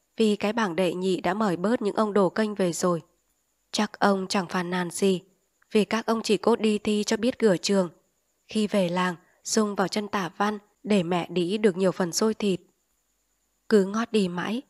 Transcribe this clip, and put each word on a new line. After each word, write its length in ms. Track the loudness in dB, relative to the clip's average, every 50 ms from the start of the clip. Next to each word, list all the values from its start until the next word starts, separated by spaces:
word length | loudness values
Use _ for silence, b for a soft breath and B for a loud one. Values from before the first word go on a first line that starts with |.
| _ _ _
vì 200 | 0 2 2 2
cái 160 | 2 0 -2 0
bảng 240 | 0 -2 0 0
đệ 180 | 0 0 0 0
nhị 260 | 0 0 0 0 0
đã 140 | 0 0 0
mời 220 | 0 0 0 0
bớt 260 | 0 0 0 0 0 -2
những 140 | -2 0
ông 160 | 0 0 2 2
đồ 160 | 2 2 2
kênh 260 | 2 0 -2 -2 -2
về 180 | -2 -2 -2 0
rồi. 300 | 0 0 0 0 -2 -4 _ _ _ _ _ _ _ _ _ _ _ _ _ -4
Chắc 260 | -4 -4 -4 -2 0
ông 280 | 2 2 2 2 -2 -2
chẳng 180 | -4 -4 -4
phàn 240 | -2 -4 -4 -4 -2
nàn 200 | -4 -4 -4 -4
gì, 320 | -4 0 0 0 0 0 -4 _ _ _ _ _ _ _ _ _ 0
vì 120 | 0 2
các 220 | 2 0 -2 -2
ông 160 | -2 -2 -2 0
chỉ 140 | 0 0
cốt 240 | 2 2 2 2 2
đi 180 | 2 0 0 0
thi 260 | 0 -2 0 0 0
cho 100 | -2 -2
biết 220 | 0 0 -2 0 2
cửa 180 | 2 2 2
trường. 320 | 2 0 0 2 2 0 0 -4 _ _ _ _ _ _ _ _ _ _
Khi 200 | -6 -2 -2 -2
về 220 | 0 0 0 0 0
làng, 260 | 0 -2 -2 -2 -4 -6 b b b b b
sung 300 | -2 0 0 0 0 0
vào 140 | -2 -2 -2
chân 200 | -2 -4 -6 -4
tả 220 | -4 -4 -6 -6 -4
văn 220 | -2 -2 -2 -2 -4 -10 _ _ _ -2
để 200 | 2 2 2 2
mẹ 260 | 2 0 -2 -2 -4
đĩ 280 | -6 -6 -4 -2 -2 0
được 180 | 2 0 2
nhiều 160 | 2 0 0 0
phần 200 | 0 -2 -2 -2
xôi 220 | 0 0 0 0
thịt. 260 | 0 -2 -2 -2 -2 -6 _ _ _ _ _ _ _ _ _ _ _ _ _ _ _ _ _ _ _ _ 2
Cứ 160 | 4 4 4
ngót 280 | 2 0 -4 -4 -2 0
đi 160 | 0 0 0
mãi, 340 | -2 -4 -4 -4 -6 -6 -8 _